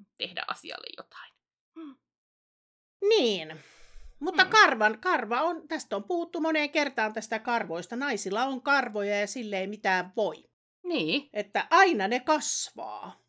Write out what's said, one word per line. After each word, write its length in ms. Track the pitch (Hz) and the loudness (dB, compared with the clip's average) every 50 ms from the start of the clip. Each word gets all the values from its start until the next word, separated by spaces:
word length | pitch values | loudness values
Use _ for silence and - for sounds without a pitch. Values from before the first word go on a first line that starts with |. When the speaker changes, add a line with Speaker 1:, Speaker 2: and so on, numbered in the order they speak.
| 202 _ _ - | -20 _ _ -12
Speaker 1:
tehdä 260 | 190 185 185 - - - | -10 -10 -8 -8 -8 -8
asialle 380 | - - - - - - - - - | -8 -10 -10 -14 -14 -12 -14 -14 -14
jotain. 360 | - - _ - - - - _ _ _ _ _ _ _ _ - | -16 -16 _ -18 -20 -20 -20 _ _ _ _ _ _ _ _ -18
Hmm. 220 | 320 320 285 254 _ _ _ _ _ _ _ _ _ _ _ _ _ _ _ _ _ _ _ _ - 392 403 | -16 -16 -16 -18 _ _ _ _ _ _ _ _ _ _ _ _ _ _ _ _ _ _ _ _ -2 2 4
Speaker 2:
Niin. 520 | 453 415 269 226 202 175 156 156 160 - - - - - - - - - - - - - | 4 4 4 2 2 -2 -4 -8 -12 -16 -20 -20 -20 -20 -20 -20 -18 -18 -18 -18 -12 -8
Mutta 220 | 277 359 370 311 370 | -6 -2 4 4 4
Speaker 1:
Hmm. 80 | 370 - | 6 8
Speaker 2:
karvan, 460 | 440 403 330 262 220 214 214 220 220 | 8 8 8 6 4 2 2 2 2
karva 420 | - 370 349 269 233 208 240 262 311 | 0 0 2 2 0 0 0 0 0
on, 260 | 339 349 320 - - | 0 -2 -4 -6 -8
tästä 280 | 320 285 - - 208 | -8 -8 -6 -4 -6
on 80 | 202 202 | -4 -4
puhuttu 360 | - 359 339 339 339 - 330 | -2 -2 -2 -2 -4 -4 -2
moneen 300 | 302 320 311 302 294 285 | -2 0 2 0 0 0
kertaan 420 | 294 311 285 277 - 240 220 214 220 | 0 0 0 0 0 -2 -2 -2 -4
tästä 260 | 220 214 - 233 220 | -6 -6 -6 -6 -6
karvoista. 580 | 226 247 240 226 202 175 165 175 180 - 233 | -4 -2 -2 -2 -2 -4 -6 -8 -8 -8 -8
Naisilla 480 | 247 277 285 240 - - 190 190 220 254 | -6 -4 -4 -4 -4 -4 -2 -2 -2 -2
on 180 | 269 269 247 - | -2 -4 -4 0
karvoja 580 | 277 285 277 247 226 208 208 202 202 208 202 | 2 2 2 2 0 -2 -4 -2 0 0 0
ja 60 | 208 | -2
sille 320 | 202 - 262 226 208 202 185 | -4 -6 -8 -8 -6 -4 -4
ei 80 | 190 | -4
mitään 460 | 196 214 208 - 196 185 185 175 190 - | -6 -6 -2 0 2 2 2 0 -2 -2
voi. 280 | 233 208 180 - - - _ _ _ _ _ _ _ - | -2 -2 -2 -2 -6 -14 _ _ _ _ _ _ _ -6
Speaker 1:
Niin. 480 | 359 339 254 160 156 202 285 - _ - | -2 -2 0 0 0 0 -2 -4 _ -6
Speaker 2:
Että 340 | 214 202 - - 202 - - | -8 -6 -4 -2 -4 0 4
aina 380 | 330 370 392 370 330 208 190 202 | 6 6 6 6 6 2 0 0
ne 120 | 233 254 | 0 0
kasvaa. 1000 | - - 311 285 - - - - - - - - - - - - 196 190 - - _ | 2 2 2 2 2 -2 -6 -6 -6 -8 -10 -10 -10 -10 -10 -12 -12 -14 -18 -18 _